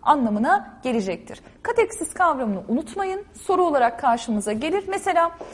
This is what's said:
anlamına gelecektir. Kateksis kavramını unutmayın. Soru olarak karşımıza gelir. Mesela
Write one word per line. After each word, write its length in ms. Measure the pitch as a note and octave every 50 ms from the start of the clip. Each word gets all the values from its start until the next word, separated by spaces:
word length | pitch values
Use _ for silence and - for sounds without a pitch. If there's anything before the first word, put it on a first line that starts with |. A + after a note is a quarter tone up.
| -
anlamına 760 | - D4 D4 B3 A3+ G#3 G#3 A3+ D4 F#4 G#4 - - - - -
gelecektir. 580 | B3+ A#3+ A3+ G3 F#3+ F3 - - - - - - - - - _
Kateksis 500 | - A#4 A#4 A4 A4 - - E4 - -
kavramını 480 | - F#4 E4+ D4+ C4 B3+ A3 G3+ F#3 F#3+ -
unutmayın. 580 | A3 C4 D#4+ - - G4 G4 F#4+ F#4+ G4 G4+ - -
Soru 300 | - - - F#4+ F4+ F4+
olarak 360 | E4+ D4 C4+ A#3+ A#3 A#3+ A#3+
karşımıza 540 | - C4 A#3 A#3+ - - A3+ G#3 G3 G#3+ G#3+
gelir. 300 | A3 C4 D#4+ E4+ G4+ G4 F#4+
Mesela 440 | F#4+ G4 - G4+ F4+ F4 E4+ E4+ E4+ - - -